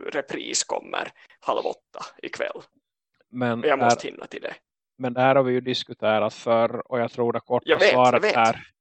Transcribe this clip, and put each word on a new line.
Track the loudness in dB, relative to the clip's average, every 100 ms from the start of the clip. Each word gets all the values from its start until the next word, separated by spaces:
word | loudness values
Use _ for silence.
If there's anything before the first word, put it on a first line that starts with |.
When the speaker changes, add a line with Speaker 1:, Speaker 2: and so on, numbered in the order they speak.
| -8
Speaker 1:
repris | -8 -8 -10 -6 -6
kommer | -6 -8 -6 -8 -8 _ _ _
halv | -4 -4 -4
åtta | -8 _ -18 -16 -14
ikväll. | -12 -8 -8 -8 -18 _ _ _ _ _ _
Speaker 2:
Men | -4 -4 0
Speaker 1:
Och | 0
jag | 2
måste | 2 2 -2
Speaker 2:
där, |
Speaker 1:
hinna | -12 -16
till | -12
det. | -12 -12 _ _ _ -8
Speaker 2:
men | -6
det | 2
här | 4 4
har |
vi | 4
ju | 0
diskuterat | -2 -6 -8 -4 0 2 0
förr, | -2 0 2 2 -2 -6
och | -4
jag | -4
tror | -2 -2
det | -2
korta | -2 -2 2
Speaker 1:
Jag | 4
vet, | 4
jag | 6 4
Speaker 2:
svaret | 4
Speaker 1:
vet. | 2 2
Speaker 2:
här | 2 0 -8 _